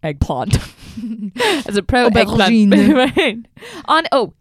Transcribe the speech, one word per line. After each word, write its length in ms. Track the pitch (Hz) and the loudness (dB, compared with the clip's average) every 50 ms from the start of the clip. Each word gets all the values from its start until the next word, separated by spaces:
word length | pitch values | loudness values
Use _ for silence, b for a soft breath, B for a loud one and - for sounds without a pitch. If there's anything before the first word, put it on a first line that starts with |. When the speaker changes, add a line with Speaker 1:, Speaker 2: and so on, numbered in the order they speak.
| - | -6
Speaker 1:
Eggplant. 520 | 156 147 139 - - 156 127 127 190 110 | -8 -4 -4 -6 -4 -4 -6 -4 -4 -4
<laughs> 1080 | - - - - _ - - - 226 220 226 226 226 208 202 - 247 480 440 381 302 254 | -4 -4 -6 -20 _ -20 -18 -16 -14 -12 -12 -12 -10 -12 -12 -6 -4 -2 -2 -2 -2 -4
As 100 | - 202 | -4 -4
a 60 | 202 190 | -4 -4
pro 280 | - - 247 247 247 | 0 0 2 2 2
Speaker 2:
Aubergine. 640 | 214 233 226 214 220 226 202 190 233 226 214 202 196 | 2 2 0 0 0 0 2 2 4 4 4 4 4
Speaker 1:
eggplant. 440 | - 202 - 302 254 254 269 - | 4 6 4 4 4 2 2 0
<laughs> 0 | |
Right. 220 | - 370 269 208 233 233 _ _ B B B B 339 B | 0 -2 -2 -2 -6 -12 _ _ B B B B -16 B
On, 180 | - 294 320 330 330 - | 0 0 0 0 0 0
oh, 220 | 277 226 - - _ | 0 0 -2 -6 _